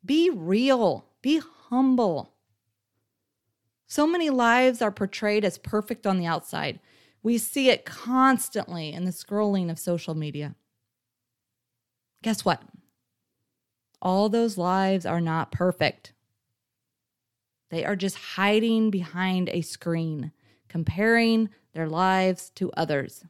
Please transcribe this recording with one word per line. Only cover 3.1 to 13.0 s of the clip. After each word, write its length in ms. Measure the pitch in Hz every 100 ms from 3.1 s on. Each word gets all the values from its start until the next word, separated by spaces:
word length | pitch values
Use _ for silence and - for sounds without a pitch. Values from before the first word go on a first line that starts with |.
| _ _ _ _ _ _ _ _
So 200 | - 302
many 240 | 349 320
lives 500 | 262 233 240 254 240
are 120 | 220
portrayed 520 | 202 196 - 214 208
as 140 | 208 -
perfect 480 | - 214 208 220 202
on 120 | 190
the 80 | 170
outside. 520 | 160 - 151 151 - _ _ _ _
We 160 | 220 233
see 320 | - 285 262
it 140 | 226
constantly 1080 | - - 233 254 262 254 - 214 - 175 156
in 120 | 160
the 60 | 185
scrolling 600 | 170 - 202 208 196 175
of 80 | 165
social 340 | - 175 -
media. 400 | 160 151 143 147 - _ _ _ _ _ _ _ _ _ _ _ _ _ _ _ _
Guess 220 | 226 214
what? 180 | - 160 - - _ _